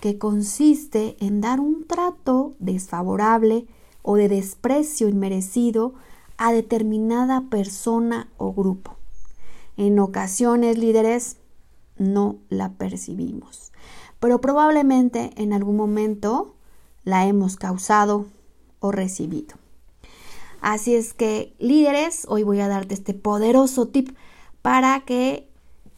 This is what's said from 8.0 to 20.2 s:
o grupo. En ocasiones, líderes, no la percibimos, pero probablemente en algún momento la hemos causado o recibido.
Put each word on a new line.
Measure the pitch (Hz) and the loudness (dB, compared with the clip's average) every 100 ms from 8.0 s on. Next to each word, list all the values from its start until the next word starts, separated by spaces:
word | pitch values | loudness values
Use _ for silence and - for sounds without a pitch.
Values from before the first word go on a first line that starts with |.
| 233 233 226 - | 0 -4 -8 -8
o | 190 | -6
grupo. | 190 190 190 - - - - - - - - - - | -2 -2 -2 -8 -12 -10 -8 -8 -6 -8 -8 -10 -2
En | 202 208 | 2 4
ocasiones, | 196 190 190 - 240 240 233 226 | 2 -2 -6 0 2 2 2 2
líderes, | 226 220 220 240 - - - - - - - - | 2 4 2 0 -4 -12 -20 -20 -20 -20 -16 -4
no | 190 202 202 208 - | 0 2 0 -2 -6
la | 190 190 | -6 -6
percibimos, | 190 190 185 - 185 - - - - - - - - - - | -6 -8 -8 -10 -8 -8 -10 -14 -20 -20 -20 -20 -20 -20 -4
pero | 240 247 | 0 2
probablemente | 262 285 302 302 277 262 247 233 240 - | 2 4 4 4 4 4 2 0 -6 -6
en | 208 | -2
algún | 202 202 208 | -2 0 0
momento | 208 208 214 208 208 262 415 - - - - - | 0 0 -2 -2 -2 -2 -4 -12 -20 -20 -20 -12
la | 185 185 190 | -2 2 4
hemos | 202 190 190 | 2 2 -2
causado | 185 185 - 214 208 208 208 - - - _ _ | -6 -4 2 2 4 0 -4 -14 -20 -20 _ _
o | 196 | -4
recibido. | 196 190 190 - 175 - - _ - - _ - - | -2 -4 -6 -8 -8 -10 -18 _ -20 -20 _ -20 -20